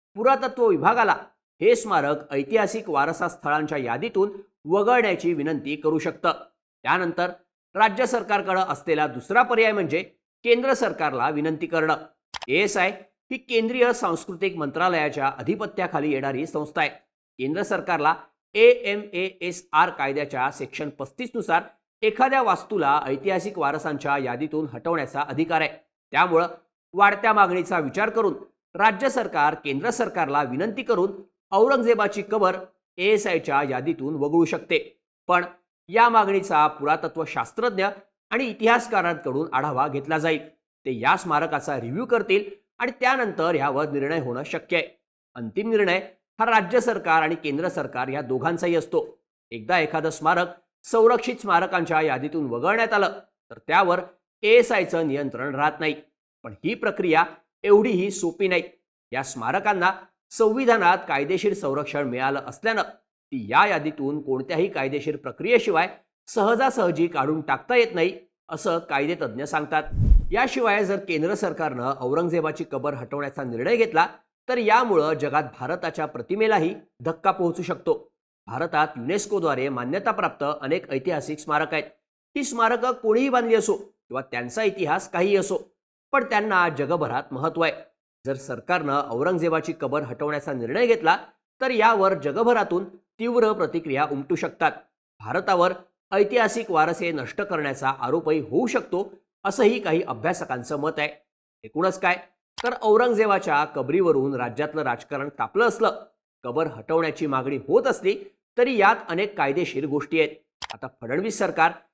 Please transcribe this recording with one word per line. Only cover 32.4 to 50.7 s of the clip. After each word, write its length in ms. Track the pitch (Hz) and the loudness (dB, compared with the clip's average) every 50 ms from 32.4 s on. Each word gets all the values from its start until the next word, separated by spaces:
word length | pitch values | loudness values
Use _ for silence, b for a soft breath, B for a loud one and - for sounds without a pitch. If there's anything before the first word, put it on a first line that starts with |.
| 196 185 190 185 - - _ _ _ _ _ | 2 2 2 -2 -8 -14 _ _ _ _ _
एएसआयच्या 680 | - 180 208 220 202 208 196 175 151 - 156 139 139 | -2 2 2 2 2 2 0 -2 -2 -2 0 0 0
यादीतून 520 | 147 135 127 127 135 165 160 - 131 143 160 | 0 0 -2 -4 -2 -4 -4 -4 -4 -6 -4
वगळू 300 | 139 143 147 160 170 165 | -2 -2 2 4 4 4
शकते. 340 | 160 185 156 - - 170 139 - - - _ _ _ _ _ _ - | 2 0 -4 -2 0 0 0 0 -4 -12 _ _ _ _ _ _ 2
पण 160 | 180 175 175 175 - _ _ _ _ _ _ - | 2 2 2 -2 -8 _ _ _ _ _ _ 0
या 200 | 185 226 233 240 | 4 4 4 6
मागणीचा 580 | 226 220 208 196 196 190 196 - 170 151 151 | 6 4 4 4 2 0 0 2 2 4 4
पुरातत्व 580 | 151 151 - 139 147 156 156 - 151 - 160 156 - | 2 0 -2 -2 0 0 0 -2 -6 -6 -6 -6 -4
शास्त्रज्ञ 580 | - 131 117 - - 220 226 247 202 190 190 202 196 - - _ _ _ _ _ | -4 -6 -6 -4 -4 -4 -2 -2 0 0 -2 -2 -4 -8 -16 _ _ _ _ _
आणि 140 | 214 240 269 | -4 -2 -2
इतिहासकारांकडून 1040 | 233 196 - 220 226 233 240 240 226 220 190 170 170 165 - - 143 131 143 165 170 | -4 -4 0 4 4 4 4 2 0 0 0 0 0 -2 -2 -4 -4 -2 -2 -4 -2
आढावा 360 | - 131 143 151 131 127 143 151 | -2 -2 0 0 0 0 0 0
घेतला 300 | 131 139 135 147 160 156 | -2 -6 -4 -2 -2 0
जाईल. 300 | 156 160 160 139 - - _ _ _ _ _ _ _ | 2 0 0 0 -4 -10 _ _ _ _ _ _ _
ते 120 | 139 127 107 | -6 -6 0
या 180 | 113 143 185 | 2 2 2
स्मारकाचा 640 | 180 - 175 151 147 160 160 151 139 - 160 143 127 | 2 0 -2 0 0 0 -2 -4 -4 -4 -4 -6 -6
रिव्ह्यू 260 | 117 117 135 196 262 | -6 -6 -6 -6 -2
करतील 380 | - 240 220 208 - 190 202 202 - - - _ _ _ - | 0 0 0 2 2 0 0 0 -4 -10 -18 _ _ _ -6
आणि 140 | 240 254 - - | -6 -6 -4 0
त्यानंतर 540 | 254 254 262 262 240 202 156 - 160 175 170 | 0 0 2 2 0 -2 -2 0 0 0 0
यावर 360 | 143 135 143 131 143 156 147 | 0 0 0 0 -2 -2 -2
निर्णय 300 | 143 143 139 143 165 160 | -2 -4 -2 -2 -2 -2
होणं 220 | 127 123 120 131 | -4 -4 -6 -6
शक्य 340 | 151 - - - - - 175 | -8 -8 -8 -8 -4 -2 -2
आहे. 100 | 165 - - - _ _ _ _ _ _ _ _ | -2 -2 -4 -10 _ _ _ _ _ _ _ _
अंतिम 360 | 123 117 110 - 190 214 226 | -12 -12 -8 -6 -6 -2 0
निर्णय 300 | 226 208 202 180 175 190 190 - - _ _ _ _ - | 2 2 2 2 2 0 -2 -8 -16 _ _ _ _ -2
हा 60 | 226 | 0
राज्य 340 | 233 226 220 185 170 233 247 | 2 4 2 2 2 0 2
सरकार 420 | 233 240 214 202 - 170 160 160 | 2 2 -2 -2 0 2 2 4
आणि 120 | 156 156 170 | 4 2 -2
केंद्र 340 | 165 - 147 135 151 175 180 | -4 -4 -4 -4 -2 -4 -4
सरकार 400 | 180 180 139 127 - 123 131 131 | -4 -4 -6 -6 -6 -6 -6 -4
या 120 | 135 147 | -6 -6
दोघांचाही 560 | 139 120 131 127 131 165 170 165 180 175 170 | -4 -4 -4 -2 0 -2 -2 0 0 0 0
असतो. 300 | 160 147 - - 156 151 - - _ _ _ _ _ _ _ | 0 -2 0 -2 -2 -2 -4 -10 _ _ _ _ _ _ _
एकदा 280 | 117 113 107 110 180 175 | -16 -12 -4 -2 0 0
एखादं 320 | 156 151 156 160 151 160 | 0 0 -2 -4 -4 -4
स्मारक 380 | 156 - 151 165 180 175 180 175 - - _ _ | -6 -2 0 2 2 2 0 -2 -6 -14 _ _